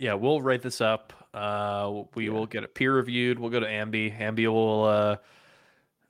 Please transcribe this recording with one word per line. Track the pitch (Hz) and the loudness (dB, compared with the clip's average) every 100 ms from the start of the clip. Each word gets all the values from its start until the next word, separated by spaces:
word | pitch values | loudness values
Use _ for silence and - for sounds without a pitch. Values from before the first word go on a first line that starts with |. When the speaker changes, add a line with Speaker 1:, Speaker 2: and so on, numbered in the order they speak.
Speaker 1:
yeah, | 127 | -4
we'll | 101 123 151 | 0 2 2
write | 131 123 | 2 -2
this | 127 - | -2 -2
up. | 110 110 - - - | 0 0 -4 -20 -18
Uh, | 104 104 104 104 101 101 104 101 - | -8 -6 -4 -2 -2 -4 -6 -10 -6
we | 107 | -4
Speaker 2:
Yeah. | |
Speaker 1:
will | 110 110 | -4 -4
get | 110 | -4
it | - | -6
peer | - 131 | 0 2
reviewed. | 135 120 120 123 120 | 4 2 0 0 0
We'll | 117 | -2
go | 120 | -2
to | 107 | -2
Ambi. | 107 107 110 110 107 | -2 -2 -2 -2 -4
Ambi | 110 110 113 | -4 0 2
will, | 110 110 107 | 4 2 2
uh, | 107 104 104 104 - _ _ _ _ _ _ _ _ | 4 4 2 0 -6 _ _ _ _ _ _ _ _